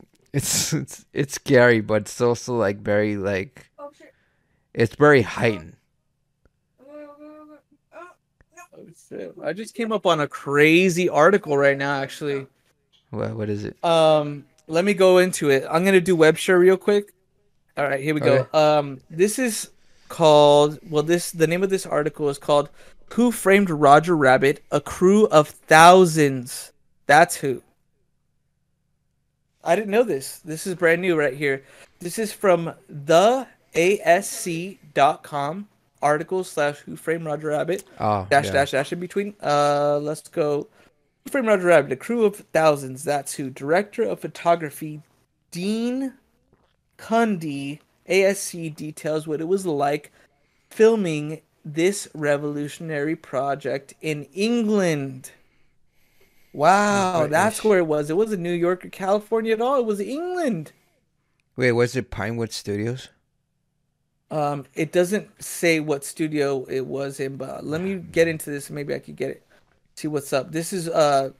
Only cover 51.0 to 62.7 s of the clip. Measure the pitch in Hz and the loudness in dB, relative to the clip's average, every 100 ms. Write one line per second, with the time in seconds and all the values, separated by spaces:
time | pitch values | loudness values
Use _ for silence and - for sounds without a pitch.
51 | 180 151 147 156 _ _ 156 151 180 196 | -2 -6 -8 -12 _ _ -10 -2 -2 -2
52 | - 156 147 143 147 147 147 - 165 147 | -10 -6 -2 -2 -4 -6 -8 -10 -10 -6
53 | 147 160 - 131 139 143 - 135 - - | -6 -6 -8 -6 -4 -6 -6 -8 -10 -10
54 | 160 147 143 185 214 240 214 208 180 147 | -8 -8 -8 -4 -2 0 0 0 0 -2
55 | 135 131 - _ _ _ _ _ _ _ | -6 -12 -18 _ _ _ _ _ _ _
56 | _ _ _ _ _ - 151 202 208 202 | _ _ _ _ _ 0 4 4 4 0
57 | 185 175 147 156 208 214 214 190 165 151 | 0 0 0 2 0 0 2 2 2 -2
58 | 147 165 220 202 170 175 170 180 - - | -2 -2 -2 -4 -4 -2 -2 -2 -8 -8
59 | 190 208 208 226 226 220 240 277 226 208 | -2 -2 -2 -4 -2 -2 0 0 -2 -4
60 | 202 277 359 359 302 170 147 _ _ _ | -6 -8 -6 -4 -4 -4 -8 _ _ _
61 | _ _ _ _ _ - 127 117 120 127 | _ _ _ _ _ -2 0 2 0 -2
62 | - - 101 117 113 - - | -8 -8 -6 -6 -8 -10 -8